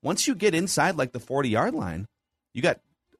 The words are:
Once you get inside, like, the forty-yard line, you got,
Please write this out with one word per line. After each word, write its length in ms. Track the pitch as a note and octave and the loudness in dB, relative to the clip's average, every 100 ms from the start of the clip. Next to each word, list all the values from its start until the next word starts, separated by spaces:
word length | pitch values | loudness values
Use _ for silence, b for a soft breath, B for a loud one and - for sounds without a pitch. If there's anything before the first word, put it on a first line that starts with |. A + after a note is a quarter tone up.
Once 280 | - G3 - | -2 -2 0
you 80 | A3 | 2
get 180 | G#3 | 2
inside, 420 | D#3+ F3+ - D#3 F3+ | 2 0 2 2 2
like, 140 | C3 | -2
the 80 | B2 | -4
forty-yard 560 | - C3+ C3+ G#2+ E3 | -4 -2 2 2 2
line, 320 | - F#2+ D#2+ G#2+ _ _ _ _ | -2 -6 -6 -10 _ _ _ _
you 80 | - | -2
got, 160 | D#3 C3+ _ _ _ _ | 0 -2 _ _ _ _